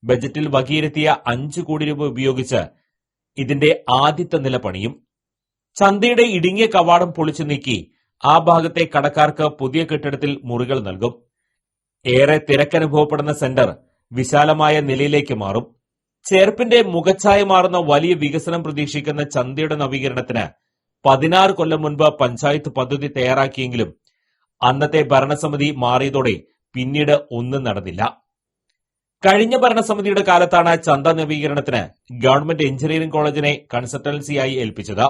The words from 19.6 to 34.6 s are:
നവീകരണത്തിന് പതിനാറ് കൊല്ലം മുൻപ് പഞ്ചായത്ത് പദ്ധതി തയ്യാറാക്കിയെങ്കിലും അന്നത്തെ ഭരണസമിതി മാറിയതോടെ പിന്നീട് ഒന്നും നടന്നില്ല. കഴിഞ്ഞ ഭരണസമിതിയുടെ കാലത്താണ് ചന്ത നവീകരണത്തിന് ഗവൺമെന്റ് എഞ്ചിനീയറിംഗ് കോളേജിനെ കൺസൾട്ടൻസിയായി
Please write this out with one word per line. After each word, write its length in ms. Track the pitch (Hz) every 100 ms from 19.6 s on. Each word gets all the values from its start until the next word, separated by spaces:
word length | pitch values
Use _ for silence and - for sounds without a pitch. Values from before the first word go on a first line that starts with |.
| 156 151
നവീകരണത്തിന് 680 | 135 131 131 123 123 117 87 _ _ _ _ _ 135
പതിനാറ് 480 | 135 160 180 190 190
കൊല്ലം 220 | 160 156
മുൻപ് 240 | 151 147 156 -
പഞ്ചായത്ത് 480 | 127 117 147 147 147
പദ്ധതി 380 | 131 127 139 143 135
തയ്യാറാക്കിയെങ്കിലും 720 | 127 131 135 - 127 120 101 - _ _ _ _ _ _
അന്നത്തെ 400 | 123 135 147 156 131
ഭരണസമിതി 580 | 131 135 147 156 147 143 139
മാറിയതോടെ 520 | 123 123 139 139 123 98 - _ _ 127
പിന്നീട് 400 | 127 143 147 143 - 120
ഒന്നും 260 | 120 135 123
നടന്നില്ല. 340 | 101 92 87 117 - _ _ _ _ _ _ _ _ _ _ 196
കഴിഞ്ഞ 300 | 202 226 254
ഭരണസമിതിയുടെ 600 | 247 226 220 208 202 196 190
കാലത്താണ് 440 | 175 175 175 170 165
ചന്ത 240 | 165 143 143 160
നവീകരണത്തിന് 640 | 156 151 147 143 135 123 90 _ _ 123
ഗവൺമെന്റ് 440 | 120 139 151 160 143
എഞ്ചിനീയറിംഗ് 460 | 131 151 160 160 156
കോളേജിനെ 380 | 151 143 147 147 _
കൺസൾട്ടൻസിയായി 800 | 120 123 143 147 147 143 143 131 131